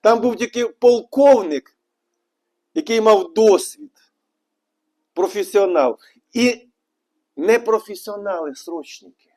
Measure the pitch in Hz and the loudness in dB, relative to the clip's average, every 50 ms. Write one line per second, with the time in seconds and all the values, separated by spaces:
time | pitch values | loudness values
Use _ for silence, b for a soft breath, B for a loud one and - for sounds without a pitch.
0 | - 214 226 226 226 247 226 185 240 - - 240 240 226 - _ - 240 247 226 | 4 2 2 2 0 -2 -2 -2 -8 -6 -4 -6 -6 -6 -6 _ 2 2 2 2
1 | - _ - 269 285 277 269 226 190 165 151 135 _ _ _ _ _ _ _ _ | -2 _ 0 2 6 6 6 4 2 -4 -6 -8 _ _ _ _ _ _ _ _
2 | _ _ _ _ _ _ _ _ _ _ _ _ _ _ _ 160 151 226 226 226 | _ _ _ _ _ _ _ _ _ _ _ _ _ _ _ -8 -4 -2 -2 2
3 | 214 220 214 196 185 170 - 214 220 214 196 - - - - _ 302 - _ _ | 4 4 4 4 2 -2 0 2 4 4 4 4 0 -6 -16 _ -20 -20 _ _
4 | _ _ _ _ _ _ _ _ _ _ _ _ _ _ _ _ _ _ _ _ | _ _ _ _ _ _ _ _ _ _ _ _ _ _ _ _ _ _ _ _
5 | _ _ _ 170 185 190 190 208 190 190 - 202 196 185 180 - 185 165 110 b | _ _ _ -6 -6 -4 -4 -8 -8 -2 0 0 0 2 0 0 0 0 -2 b
6 | b b b b _ _ _ 240 240 247 240 247 _ _ _ _ _ _ _ _ | b b b b _ _ _ -2 -2 -2 -2 -4 _ _ _ _ _ _ _ _
7 | _ _ _ _ _ _ _ 139 156 202 226 240 233 220 220 214 220 - 202 180 | _ _ _ _ _ _ _ -4 0 0 0 0 0 -2 -4 -4 -4 -10 -18 -16
8 | - 220 208 202 202 202 185 165 160 147 131 - - - 170 165 143 - - - | -16 -16 -16 -10 -8 -8 -8 -6 -8 -10 -12 -14 -14 -12 -12 -12 -12 -16 -20 -20
9 | 98 90 _ _ _ _ _ | _ -20 _ _ _ _ _